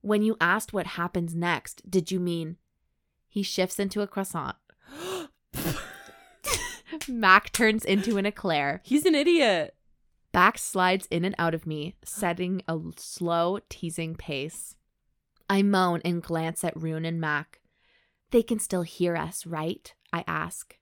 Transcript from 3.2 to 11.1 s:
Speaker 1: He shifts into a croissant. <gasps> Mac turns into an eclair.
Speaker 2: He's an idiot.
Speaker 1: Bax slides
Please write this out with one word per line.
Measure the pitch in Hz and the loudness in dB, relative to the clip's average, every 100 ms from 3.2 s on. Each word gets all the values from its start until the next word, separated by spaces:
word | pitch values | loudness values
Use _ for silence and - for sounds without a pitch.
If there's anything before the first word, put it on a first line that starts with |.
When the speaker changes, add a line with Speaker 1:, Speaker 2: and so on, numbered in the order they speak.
| _ | _
Speaker 1:
He | 208 | -4
shifts | 190 - 185 - | -4 -2 -2 0
into | 202 208 | -4 -2
a | 202 | -4
croissant. | - 190 175 131 - | -4 -6 -6 -6 -10
<gasps> | _ _ - 277 359 381 311 _ _ - - 139 - - - - - _ - - 960 988 - 320 285 | _ _ -20 -14 -10 -8 -10 _ _ -6 -4 -4 -8 -16 -20 -20 -20 _ -4 -4 -4 -12 -12 -12 -6
Mac | 240 202 190 - | 2 8 8 6
turns | - 220 220 | 2 4 2
into | - - 202 202 | 2 2 2 0
an | 202 | 0
eclair. | 208 190 156 143 165 | -2 0 0 0 -4
Speaker 2:
He's | - 285 349 | 0 2 4
an | |
idiot. | 302 302 339 254 180 151 _ _ _ _ _ _ | 4 4 6 6 4 0 _ _ _ _ _ _
Speaker 1:
Bax | 180 190 - | 4 4 4
slides | - 190 180 190 - | -4 2 2 2 0